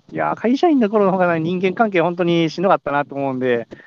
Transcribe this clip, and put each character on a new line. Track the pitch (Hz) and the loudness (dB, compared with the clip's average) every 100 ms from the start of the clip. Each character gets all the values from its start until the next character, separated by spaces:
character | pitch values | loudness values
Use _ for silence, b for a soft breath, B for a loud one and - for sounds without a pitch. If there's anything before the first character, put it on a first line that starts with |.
| _ | _
い | 160 | -6
や | 151 | -4
ー、 | 160 | -2
会 | 220 262 | 0 2
社 | 349 | 2
員 | 285 | 4
の | 208 | 2
頃 | 214 196 | 2 2
の | |
方 | 190 | 2
が | 175 | 2
ね、 | 165 | 0
人 | 160 185 | -2 -2
間 | 185 | 0
関 | 185 220 | 0 0
係 | 185 | 2
本 | 165 175 | 0 0
当 | |
に | 175 170 165 | 0 2 0
し | 165 | -2
ん | |
ど | 190 | -2
か | 156 | -2
っ | |
た | - | -2
な | 143 | -4
と | 139 | -4
思 | 139 139 | -6 -6
う | |
ん | 127 | -4
で、 | 127 120 113 B | -2 -2 -4 B